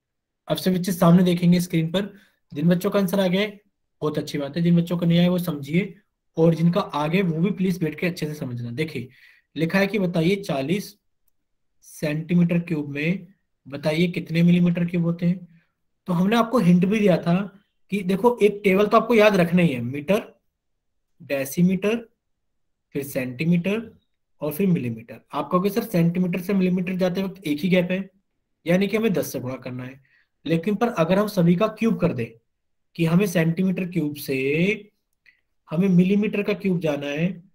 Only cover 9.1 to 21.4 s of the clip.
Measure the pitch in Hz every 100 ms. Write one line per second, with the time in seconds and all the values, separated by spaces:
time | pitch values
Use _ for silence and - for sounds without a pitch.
9.1 | _ _ _ _ 135 160 196 196 208 180
10.1 | 175 160 202 - 139 135 202 - - _
11.1 | _ _ _ _ _ _ _ _ - 151
12.1 | 151 156 175 170 175 170 156 143 139 156
13.1 | 196 - _ _ _ - 139 156 156 180
14.1 | 175 - 165 175 175 175 175 170 180 170
15.1 | 170 175 185 - _ _ _ _ _ -
16.1 | 175 190 233 233 254 175 180 185 214 202
17.1 | 160 - 180 208 - _ _ - 196 180
18.1 | 190 240 240 202 202 196 190 208 226 226
19.1 | 233 214 196 170 180 165 127 120 139 147
20.1 | 208 - - _ _ _ _ _ _ _
21.1 | _ 127 139